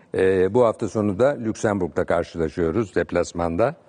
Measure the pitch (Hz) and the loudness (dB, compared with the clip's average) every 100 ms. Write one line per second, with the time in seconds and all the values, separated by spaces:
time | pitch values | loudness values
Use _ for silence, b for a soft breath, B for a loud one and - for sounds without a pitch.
0 | B - 95 95 95 120 113 - 104 110 | B 0 2 4 2 4 4 2 -4 -2
1 | 104 95 131 127 110 95 113 101 85 92 | 0 2 0 0 -6 -2 -2 0 -2 -2
2 | 85 87 85 85 80 90 82 95 104 90 | 0 -2 -2 -4 -4 0 0 0 -2 -2
3 | 82 87 85 87 85 85 120 165 | -2 -2 -2 -4 -2 0 0 -2